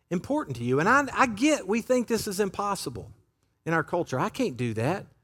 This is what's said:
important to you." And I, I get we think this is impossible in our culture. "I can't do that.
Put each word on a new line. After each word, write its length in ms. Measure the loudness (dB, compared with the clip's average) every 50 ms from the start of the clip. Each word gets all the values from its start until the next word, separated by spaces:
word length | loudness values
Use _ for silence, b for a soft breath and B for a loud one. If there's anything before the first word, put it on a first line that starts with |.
| b b
important 460 | -6 -4 -2 -2 -2 -2 -2 -4 -6
to 80 | -4 0
you." 160 | 2 2 4
And 80 | 4 4
I, 180 | 4 4 2 0
I 140 | 2 2 2
get 420 | 2 2 2 4 4 4 2 0 -2
we 120 | -2 -2
think 280 | 0 2 2 2 2 0
this 180 | -2 -2 -2
is 140 | -2 -2 -2
impossible 720 | -2 -2 -2 -4 -2 -2 -2 -4 -6 -8 -8 -10 -12 -14 -18 _ _ _ _ _ _ _ _ _ -2
in 80 | 0
our 120 | 2 2 2
culture. 340 | 0 0 -2 -2 0 0 -2
"I 120 | -2 -2
can't 260 | -2 -2 -2 -2 -2
do 180 | -2 -4 -2 -2
that. 320 | 0 0 0 -2 -4 -6 -14 _ _